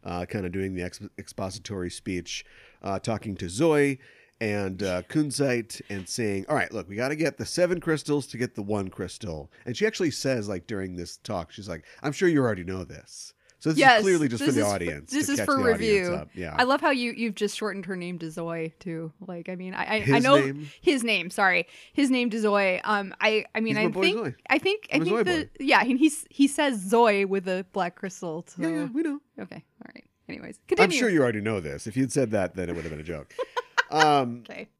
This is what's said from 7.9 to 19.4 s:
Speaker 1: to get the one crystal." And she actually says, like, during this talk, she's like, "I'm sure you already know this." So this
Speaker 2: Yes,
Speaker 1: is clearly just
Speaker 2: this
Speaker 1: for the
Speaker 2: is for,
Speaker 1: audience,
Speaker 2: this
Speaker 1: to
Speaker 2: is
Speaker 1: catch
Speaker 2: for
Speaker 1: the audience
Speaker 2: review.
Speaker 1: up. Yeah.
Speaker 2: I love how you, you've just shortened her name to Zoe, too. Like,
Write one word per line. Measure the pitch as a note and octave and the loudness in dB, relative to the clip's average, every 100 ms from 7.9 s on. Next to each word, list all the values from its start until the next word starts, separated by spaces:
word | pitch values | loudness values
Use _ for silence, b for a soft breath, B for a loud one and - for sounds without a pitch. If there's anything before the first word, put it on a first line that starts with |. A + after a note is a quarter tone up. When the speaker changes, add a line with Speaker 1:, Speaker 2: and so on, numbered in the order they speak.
| D#3 - D3 B2+ | -2 0 -2 -2
Speaker 1:
to | A#2+ | -4
get | B2 - | -4 -4
the | |
one | G2+ G#2 F#2+ | -2 -2 -2
crystal." | - F#2 - E2+ D#2 D2 b - | -6 -10 -8 -8 -8 -10 b -10
And | A#2+ | -2
she | G#3+ | -2
actually | A3 F3 | 0 -2
says, | - C#3+ B2+ G2+ | 0 -2 -2 -2
like, | F#2+ - | -6 -6
during | G#2 F#2+ F2+ | -6 -6 -8
this | E2+ - | -10 -12
talk, | - G2+ D#2+ | -8 -6 -6
she's | - G2+ | -12 -12
like, | E2 - B | -12 -12 B
"I'm | - | -8
sure | C#3+ F#3 | 0 2
you | D#3 | 4
already | B2+ G2+ | 2 0
know | F2 F#2+ F2 | -4 -8 -8
this." | D2+ - - - _ b b | -14 -18 -20 -20 _ b b
So | D#3 | -2
this | D#3+ | 6
Speaker 2:
Yes, | C4+ A#3 | 8 8
Speaker 1:
is | |
clearly | G3 F3+ C#3+ | 6 4 4
just | A2+ | 2
Speaker 2:
this | C#4 | 2
Speaker 1:
for | |
the | C3 | 2
Speaker 2:
is | G#2 | 2
for, | G2 | 0
Speaker 1:
audience, | E2+ D2 D2 | -2 -6 -4
Speaker 2:
this | C#4 D4 | -2 0
Speaker 1:
to | |
Speaker 2:
is | C#4 | 0
Speaker 1:
catch | G#3+ | 2
Speaker 2:
for | C#4 | 2
Speaker 1:
the | B3 | 4
audience | A3 | 2
Speaker 2:
review. | A3 G3+ F3+ F3 | 4 2 2 -4
Speaker 1:
up. | D3+ - | -6 -8
Yeah. | E3+ - | -6 0
Speaker 2:
I | B3 | 2
love | C#4 | 2
how | D#4 | 2
you, | C#4 A#3+ - | 0 -2 -2
you've | A3+ | -4
just | G3 G#3 - | -2 -4 -4
shortened | G#3+ F#3+ F3+ | -6 -6 -8
her | F#3 | -8
name | F3 F3+ | -6 -8
to | D#3+ | -8
Zoe, | D#3 E3 E3 D#3+ - | -8 -8 -6 -8 -10
too. | - E3 E3 - F#3 | -10 -8 -8 -12 -14
Like, | F3 | -12